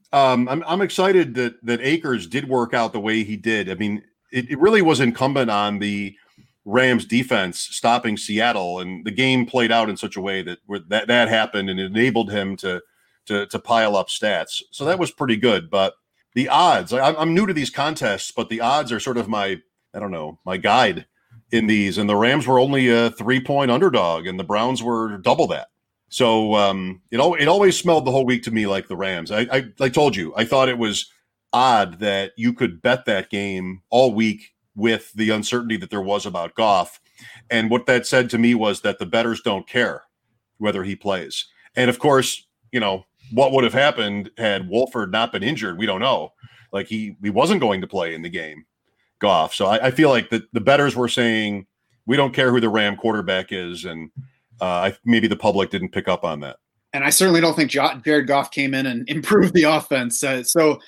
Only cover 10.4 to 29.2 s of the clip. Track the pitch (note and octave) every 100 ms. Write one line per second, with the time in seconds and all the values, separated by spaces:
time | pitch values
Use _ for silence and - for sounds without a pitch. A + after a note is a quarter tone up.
10.4 | F2+ F2 - G2 E2 G#2+ G#2+ A#2+ A2+ A2+
11.4 | A2 G#2 G2 F#2 F#2+ G#2+ B2+ A2+ G#2 G#2
12.4 | G2 G2 G2 F2+ - _ _ _ - G2+
13.4 | G2+ G#2 - A#2 G#2+ G2+ F2+ - G#2+ F2+
14.4 | - - - - C#3+ F#3 D#3 - C#3 G#2+
15.4 | A#2+ G2 E2 G2 F#2+ - _ _ _ A#2+
16.4 | C3+ D3 F3 A#2 F2+ B2 C#3+ D#3 D#3+ E3+
17.4 | G#3 D#3 C3 - D3 D#3 B2 G2 - -
18.4 | A2+ A2+ A#2 D3 C#3 A2+ C3+ A#2+ G#2 G#2+
19.4 | G2 F#2 - _ _ G2 G2+ E2+ D2+ -
20.4 | - F#2 G2+ A#2 A2+ E2 - _ _ -
21.4 | _ A#2 G#2+ G#2+ G2 F#2 G#2 G#2 A#2 D3
22.4 | B2 B2+ C#3 C#3 B2+ A#2 A#2 - A2+ C3
23.4 | C3 C#3 C3+ A#2+ F#3+ A#2 F2 E2 F2 F#2
24.4 | F#2 G#2 A#2+ B2+ A#2 A#2 A2+ G2+ A2+ C#3
25.4 | C3 D2+ - _ _ _ _ - A#2+ A2+
26.4 | A2 G#2+ G2+ F#2+ F#2 F#2 _ A#2 D#3 E3
27.4 | C#3+ G3 G3 E3+ F3 D#3+ C3 C3 B2+ B2
28.4 | A#2+ A2 G#2 G2 - F2+ F#2+ F2+